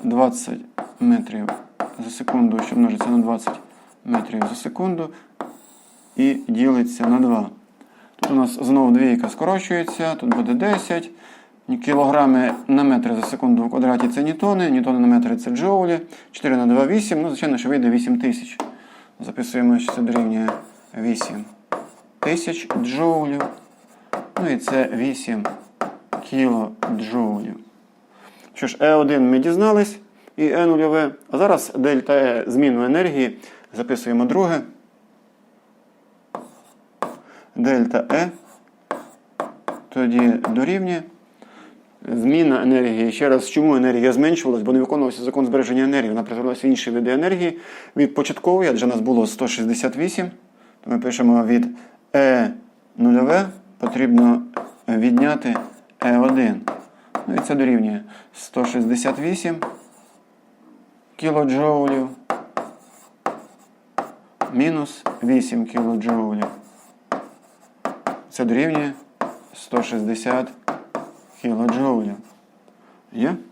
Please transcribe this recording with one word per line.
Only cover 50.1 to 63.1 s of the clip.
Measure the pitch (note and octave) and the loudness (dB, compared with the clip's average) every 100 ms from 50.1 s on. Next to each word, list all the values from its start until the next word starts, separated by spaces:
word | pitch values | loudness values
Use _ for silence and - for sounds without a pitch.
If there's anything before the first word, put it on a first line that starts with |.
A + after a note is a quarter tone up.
| - F3+ - _ _ _ _ | -4 -8 -8 _ _ _ _
то | - | -6
ми | A#2+ | -4
пишемо | B2 A#2+ A#2+ A#2+ | -4 2 4 4
від | A2+ A#2+ A#2+ - - _ _ C#3 | 4 2 0 -6 -20 _ _ 2
Е | C3+ B2 A#2 - - _ _ - | 4 4 0 -4 -16 _ _ 0
нульове | A#2+ B2 C3 F3 G3 - - - | 4 4 4 2 0 -6 -20 -8
потрібно | A#2+ B2 B2+ A#2+ A#2+ A#2+ - - - - - | -6 -2 4 6 6 4 -2 -12 -14 -12 -4
відняти | A2+ A#2+ B2 C#3+ D3 B2+ G#2+ - - _ - B2 | 0 2 2 2 0 -2 -4 -8 -18 _ -4 0
Е | A#2+ | 2
один. | B2+ C3 A#2 G2 - - - _ _ - - | 4 2 2 0 -6 -12 -16 _ _ -12 -6
Ну | - | -4
і | |
це | - C#3+ | -2 0
дорівнює | C3 A#2+ G#2+ G#2 G#2+ - - | 2 2 0 -4 -10 -20 -20
сто | - - B2 A#2+ | -20 -10 -4 -2
шістдесят | B2 A#2 A#2+ C3+ C3+ | 0 -2 -2 -2 -4
вісім | D#3+ F#3 E3+ E3+ - - - _ _ _ _ _ _ _ _ - _ _ _ - | -4 -4 -4 -6 -8 -14 -20 _ _ _ _ _ _ _ _ -20 _ _ _ -8
кілоджоулів | D#3 D3+ C#3 C3 D3+ D3 C#3 C3+ C3 - - - - - - - _ _ _ | -2 0 0 2 2 2 0 0 -4 -8 -10 -10 -8 -10 -10 -14 _ _ _